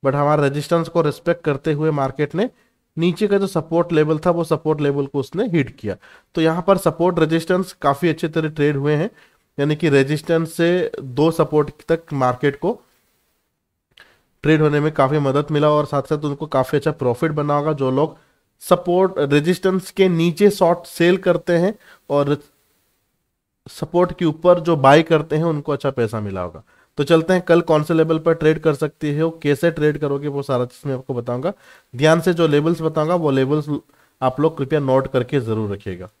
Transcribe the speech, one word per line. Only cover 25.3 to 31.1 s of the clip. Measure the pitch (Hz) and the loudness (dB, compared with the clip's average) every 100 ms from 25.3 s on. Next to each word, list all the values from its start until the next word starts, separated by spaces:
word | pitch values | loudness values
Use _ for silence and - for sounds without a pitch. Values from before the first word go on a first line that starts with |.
| 156 | -2
हैं | |
उनको | 165 151 143 | -2 -4 -4
अच्छा | 139 143 | -4 -4
पैसा | 135 113 110 | -2 -4 -4
मिला | 104 95 | -8 -8
होगा। | 90 85 _ _ _ - | -8 -10 _ _ _ -6
तो | |
चलते | 147 165 160 | 2 2 4
हैं | 185 | 0
कल | 175 170 | 4 2
कौन | 170 156 | 4 0
से | 151 | 2
लेवल | 165 160 160 | 0 2 0
पर | 160 | 0
ट्रेड | 165 156 156 | 2 2 2
कर | 160 | 0
सकते | 147 151 _ 151 147 | 0 -4 _ -4 -2
हो, | 165 | -2
कैसे | 165 147 143 170 | -2 -2 2 0
ट्रेड | 160 151 147 | 0 -2 0
करोगे, | 147 139 147 | -4 -4 -6
वो | 139 | -8
सारा | 139 127 | -4 -4
चीज़ | 123 - 143 | -4 -8 -8
मैं | |
आपको | 127 127 | -8 -6